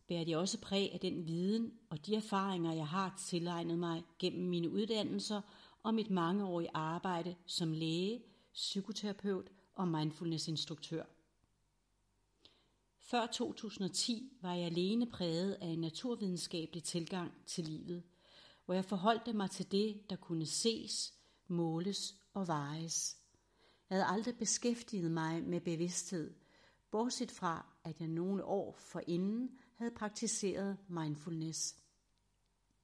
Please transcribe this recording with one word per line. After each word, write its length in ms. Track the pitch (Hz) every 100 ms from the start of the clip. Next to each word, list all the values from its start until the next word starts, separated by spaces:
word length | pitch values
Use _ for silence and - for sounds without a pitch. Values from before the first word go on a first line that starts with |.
| -
bærer 160 | 170
de 120 | 160 160
også 260 | 190 214
præg 320 | - 196 196
af 60 | 180
den 280 | 185 151 156
viden 460 | 165 190 220 226 - -
og 160 | 156 196
de 100 | 214
erfaringer, 580 | 214 196 196 180 165
jeg 140 | 160 151
har 360 | 185 185 - -
tilegnet 520 | 175 170 170 170 170
mig 240 | 170 165 - -
gennem 300 | 180 - 180
mine 200 | 175 170
uddannelser 720 | 202 220 220 196 196 - 208 - - - -
og 100 | 220
mit 160 | 226 214
mangeårige 600 | 185 165 202 190 175 170
arbejde 640 | 156 156 170 190 175 175 175 -
som 260 | - 165
læge, 520 | 160 160 165 190 240 - - _
psykoterapeut 960 | - - 202 190 202 208 196 202 190 196 - -
og 140 | - 180
mindfulnessinstruktør. 1160 | 156 156 156 170 160 - 151 - 151 - 160 - - _ _ _ _ _ _ _ _ _ _ _ _ - - _ _ _ _
Før 260 | - 240 226
to 280 | - 240
tusind 320 | - 214 - 185
og 60 |
ti 460 | - - 226 254 -
var 120 | 180
jeg 120 | 175 170
alene 400 | 170 185 233 240
præget 480 | - 175 165 196
af 140 | 196 170
en 120 | 165
naturvidenskabelig 1040 | 165 156 254 233 196 175 - 170 160 170
tilgang 500 | - 175 160 185 170 - -
til 180 | -
livet, 400 | 160 156 - 175 - _ - - - - -
hvor 80 |
jeg 120 | 185 185
forholdte 480 | 196 208 226 240
mig 180 | 214 190
til 200 | - -
det, 380 | 196 214 208 -
der 60 | 185
kunne 300 | - 165 156
ses, 680 | - 233 220 - - - - - _ -
måles 680 | 170 165 160 190 196 - - _
og 140 | 196 175
vejes. 680 | 151 143 156 165 - - - _ _ _ _ - _ _
Jeg 60 | 190
havde 100 | 151
aldrig 320 | 202 233 240
beskæftiget 760 | 220 - 240 233 - 202 165
mig 320 | 165 160 165
med 180 | - 175
bevidsthed, 720 | 175 160 175 175 - 180 151 - - - - _ _
bortset 400 | 214 247 - 240
fra, 340 | - 180 165 - -
at 160 | 165 156
jeg 80 | 160
nogle 360 | 165 185 196
år 320 | - 196 - -
forinden 840 | - 175 - 170 196 226 254 - - -
havde 160 | 233
praktiseret 840 | 233 214 - 226 - 196 - 196 196 -
mindfulness. 880 | 170 156 147 180 165 160 156 - - - _ _ _ _ _ _ _ _ _